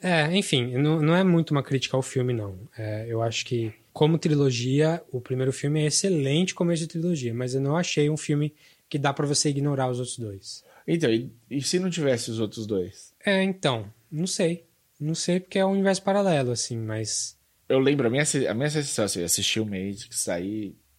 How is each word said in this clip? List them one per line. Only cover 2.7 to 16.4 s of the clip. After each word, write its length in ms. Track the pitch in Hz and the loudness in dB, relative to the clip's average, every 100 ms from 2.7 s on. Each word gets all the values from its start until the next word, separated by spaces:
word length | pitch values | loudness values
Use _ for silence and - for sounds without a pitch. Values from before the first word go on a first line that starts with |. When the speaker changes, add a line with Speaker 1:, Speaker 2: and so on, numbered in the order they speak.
| - | -10
Speaker 1:
É, 280 | 107 107 117 | -8 -6 -4
eu 140 | 113 | -2
acho 240 | 117 - - | -2 -2 -4
que, 260 | 120 110 - _ | -2 -4 -8 _
como 240 | - 156 165 | 2 4 4
trilogia, 840 | 165 147 139 117 123 143 156 165 - | 2 2 2 0 0 2 2 0 -6
o 80 | 123 | -8
primeiro 320 | - 131 131 | -4 -2 0
filme 300 | - 143 156 | 0 0 0
é 60 | 151 | 2
excelente 680 | - 151 156 135 156 185 - | 2 2 2 4 2 2 2
começo 280 | 170 165 | 0 0
de 40 | 160 | -2
trilogia, 460 | 165 175 160 120 | -2 -2 0 -2
mas 200 | 117 127 135 | -2 -2 0
eu 60 | |
não 140 | 139 160 | 2 0
achei 340 | 180 151 147 | 0 2 2
um 80 | 151 | 0
filme 360 | - 147 151 - - _ - | 0 0 0 -4 -20 _ -8
que 80 | 151 | -2
dá 140 | 139 | 0
pra 120 | 139 143 | 0 0
você 220 | 143 151 | 0 0
ignorar 400 | 139 143 135 127 | 0 0 0 0
os 100 | 123 | -2
outros 180 | 123 - | -6 -8
dois. 460 | 107 98 - - - - - | -8 -10 -14 -18 -20 -10 -2
Speaker 2:
Então, 240 | 165 135 | 0 2
e, 200 | 113 131 - - | 2 0 -14 -8
e 100 | 143 | -6
se 160 | 131 180 | -2 0
não 120 | 185 | 0
tivesse 420 | 170 143 117 117 | 0 2 0 -2
os 80 | 113 | -4
outros 260 | 104 113 104 | -4 -4 -4
dois? 460 | 98 90 - - _ | -2 -2 -8 -20 _
Speaker 1:
É, 200 | 208 190 | 0 2
então, 480 | 190 190 147 117 104 - - | 0 0 -2 -2 -6 -16 -10
não 140 | 151 185 | -6 -4
sei. 380 | - 165 170 - _ _ - | 0 0 0 -8 _ _ -8
Não 140 | 151 | -4
sei 260 | 165 - 180 | -2 0 -2
porque 200 | 185 196 | 0 0
é 60 | 190 | 2
um 60 | |
universo 300 | 196 196 185 | 2 2 2
paralelo, 480 | - 196 196 147 | 2 2 4 2